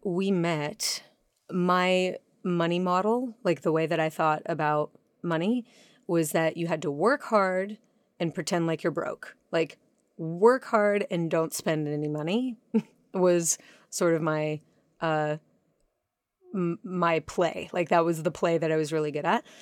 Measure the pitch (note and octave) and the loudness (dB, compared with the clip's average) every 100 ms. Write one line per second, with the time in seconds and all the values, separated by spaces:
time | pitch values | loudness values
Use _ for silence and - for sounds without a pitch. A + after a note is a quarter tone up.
0 | G3+ F3 F#3+ F#3 E3+ D#3 D3 - - - | -4 0 2 2 2 0 -4 -4 -6 -6
1 | - _ _ _ - F3+ F3+ F3+ F3+ F#3 | -10 _ _ _ -8 -2 2 4 4 2
2 | F#3 - _ _ F#3 F3 E3+ F3 F3+ F3+ | 0 -4 _ _ -2 0 2 0 2 2
3 | G3+ A#3+ B3+ G#3+ F#3 E3 F3+ D#3+ D#3+ E3 | 2 0 -2 -4 -2 0 2 2 2 0
4 | D#3+ - D#3+ D3+ - D#3 D3+ D3+ D3+ _ | 0 0 0 0 -2 -2 0 0 -2 _
5 | _ _ F3 E3 F#3 B3 A3+ - - _ | _ _ -4 -2 0 -2 -4 -20 -20 _
6 | - E3+ D#3+ E3+ D#3+ E3 E3+ D#3+ D#3 C#3+ | -2 0 0 2 0 0 -4 -2 -4 0
7 | G3+ C#4+ - A3 F#3+ F#3 G3+ G#3+ _ _ | 0 0 0 2 2 0 -4 -8 _ _
8 | _ - E3+ F3 D#3 F3 E3 D#3+ E3+ D#3+ | _ -6 -6 -4 -4 -2 0 -2 -2 -4
9 | - - - - _ E3+ E3+ - _ _ | -6 -8 -14 -20 _ -4 -4 -6 _ _
10 | _ - D#3+ E3+ A3 B3+ - A3 G#3 G3+ | _ -10 -8 4 4 4 2 2 4 2
11 | F#3+ F3 E3 E3 D#3+ - - D#3 D3 D3 | 0 -2 0 0 0 -4 -2 -2 -2 -2
12 | D3+ D3+ D#3 G#3+ B3+ A3+ _ A3 - _ | -4 -4 -2 -2 -2 -8 _ -2 -2 _
13 | _ F#3+ F3+ F3 E3+ - - - _ - | _ 2 4 4 2 -4 -6 -20 _ 0
14 | F3 E3 D#3+ D#3 D3+ D3+ _ _ _ - | 2 2 0 -2 -2 -4 _ _ _ -6
15 | E3 D#3 D3+ D3+ _ _ _ _ _ _ | 0 0 0 -4 _ _ _ _ _ _
16 | _ _ _ _ F#4 G#3+ F3 E3+ F#3+ F#3 | _ _ _ _ -10 -4 -2 -4 -6 -2
17 | E3+ E3 D3+ - E3+ - - - E3+ F3 | 0 0 -2 -2 -2 -2 -8 -4 2 2
18 | E3 E3 D#3+ - F3 E3 D#3 D#3+ D3+ D#3 | 2 0 -2 -2 0 0 2 0 0 -2
19 | D3+ D3 D#3+ A3+ - - | -2 -2 0 -2 -2 -20